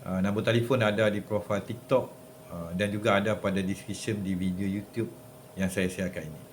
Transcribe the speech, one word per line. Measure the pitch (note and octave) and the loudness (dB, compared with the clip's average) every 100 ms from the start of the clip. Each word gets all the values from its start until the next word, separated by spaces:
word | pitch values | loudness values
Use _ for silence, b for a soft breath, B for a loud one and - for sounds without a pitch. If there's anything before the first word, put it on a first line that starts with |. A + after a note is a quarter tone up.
Ah, | - F#2 | -2 0
nombor | F#2+ G2+ | 2 2
telefon | A2+ A#2 A#2 B2+ | 4 2 4 4
ada | G#2+ G#2 G#2+ | 4 4 4
di | G#2 | 2
profil | G#2 G#2 - G2+ | -2 -4 0 -2
TikTok, | - A2+ - C3 - - - - - | -2 -10 2 2 2 -12 -18 -20 -12
ah, | F2 E2+ F2 | -10 -6 0
dan | G#2 | 0
juga | G2+ A2 G2+ | 2 4 4
ada | G#2 G#2 | 4 0
pada | G2+ F#2+ | 0 0
description | F#2 G2 - G2 - G#2 | 0 -2 -6 -6 -2 -2
di | G2 F#2 | 0 0
video | F#2+ F#2 G2 | 0 0 -2
YouTube | G2 G#2 - F2+ - - - - - | -2 -4 -4 -4 -6 -18 -20 -16 -2
yang | F#2+ | 0
saya | G2+ F2+ | 2 -2
siarkan | - F#2 F2 D#2 | -2 -4 -6 -10
ini. | D2+ - | -12 -16